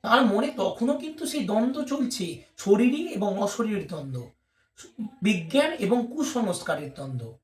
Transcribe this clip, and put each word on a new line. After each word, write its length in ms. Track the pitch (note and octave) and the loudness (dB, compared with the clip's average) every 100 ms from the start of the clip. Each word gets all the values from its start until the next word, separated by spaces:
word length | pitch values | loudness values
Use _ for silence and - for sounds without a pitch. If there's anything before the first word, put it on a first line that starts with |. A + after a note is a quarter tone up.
তার 240 | - A#3+ A#3+ | 6 6 6
মনে 220 | G3+ D4 B3+ | 4 0 0
তখনও 420 | F#3+ F3+ A#3+ D4 | -2 0 0 0
কিন্তু 280 | D#4 - C#4+ | -4 -8 -6
সেই 180 | D4+ | -4
দ্বন্দ্ব 400 | F3+ G#3 B3 C#4+ | 0 2 2 0
চলছে, 580 | C#4+ C#4+ B3 - E3+ C#3+ - - | -2 -2 -2 -2 -6 -8 -16 -8
শরীরী 500 | G3 G3+ B3 D4 E4+ | 4 6 6 2 -4
এবং 300 | G3+ G3+ G3 | -2 -2 0
অশরীরীর 480 | G3+ - A3 G3+ D3+ | -2 -2 -2 -2 -4
দ্বন্দ্ব, 440 | D#3+ C#3 B2+ A#2+ _ _ _ _ - - - A3 - | -10 -8 -10 -10 _ _ _ _ -20 -20 -10 -10 -2
বিজ্ঞান 500 | F#3+ F#3+ D#3+ C4+ D4+ | 0 0 2 2 2
এবং 340 | E4 F#3 A#3+ A3+ D#4 | 0 2 2 0 -4
কুসংস্কারের 800 | C#4+ B3 G#3 E3+ - D3+ D3 | -2 0 -2 -2 -4 -4 -6
দ্বন্দ্ব। 440 | C3 C3+ B2+ A2+ - | -10 -8 -8 -8 -14